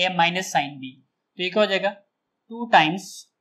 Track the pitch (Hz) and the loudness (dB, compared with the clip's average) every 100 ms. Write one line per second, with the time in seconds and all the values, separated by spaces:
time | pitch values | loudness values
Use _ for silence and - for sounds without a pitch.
0 | 180 180 170 180 185 165 139 143 131 - | 0 2 0 0 -2 -2 -4 -10 -14 -16
1 | _ _ _ - 180 190 208 190 196 202 | _ _ _ -8 -4 0 2 2 -2 -6
2 | _ _ _ _ _ 226 233 196 156 185 | _ _ _ _ _ -12 4 6 6 -2
3 | - - - _ | -10 -18 -20 _